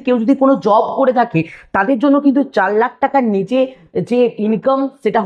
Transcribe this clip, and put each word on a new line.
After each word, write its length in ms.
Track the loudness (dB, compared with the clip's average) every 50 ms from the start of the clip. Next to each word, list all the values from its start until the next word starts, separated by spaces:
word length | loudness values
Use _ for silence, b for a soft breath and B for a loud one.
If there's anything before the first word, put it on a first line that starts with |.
| 0
কেউ 100 | 0 -2 0 0
যদি 120 | 0 0 2 2
কোনো 100 | 2 2 2 2
জব 180 | 2 2 2 0 0 -2 -2
করে 140 | 0 0 2 0
থাকে 200 | 0 0 0 -4 -4 B B B B B -4
তাদের 200 | -2 0 0 0 0 2
জন্য 140 | 2 2 2 2
কিন্তু 140 | 2 2 0 0 -2 -2
চার 140 | -2 0 0 0 0 -2
লাখ 100 | -2 -4 -4 -4
টাকার 220 | -2 0 0 0 0 0
নিচে 240 | -2 -2 -2 0 0 0 -2 -4 B B B -8 -6 -4 -2
যে 80 | 0 0 0 0 0 -4 -4
ইনকাম 320 | -2 -2 -2 0 -2 -2 -2 -2 -6 -6 _ -4
সেটা 180 | -2 -2 -2 0